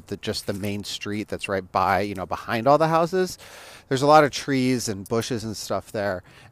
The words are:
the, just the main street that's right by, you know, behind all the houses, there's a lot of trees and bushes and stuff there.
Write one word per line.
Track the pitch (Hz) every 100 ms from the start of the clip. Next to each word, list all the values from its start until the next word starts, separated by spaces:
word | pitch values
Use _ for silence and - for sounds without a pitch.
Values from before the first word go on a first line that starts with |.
| -
the, | 101
just | 110 101 -
the |
main | 101 101 101
street | 95 - 104 104 98
that's | 87 -
right | 95 92
by, | 98 92 95
you | 104 92
know, | 85
behind | 90 - 117 123
all | 147
the | 160
houses, | 165 165 185 185 - - - - - -
there's | 131
a | 143
lot | 156
of | 143
trees | - - 131 127 123 113
and | 98 95
bushes | 113 - 117
and | 110 101
stuff | - 98 -
there. | 110 101 90 - - -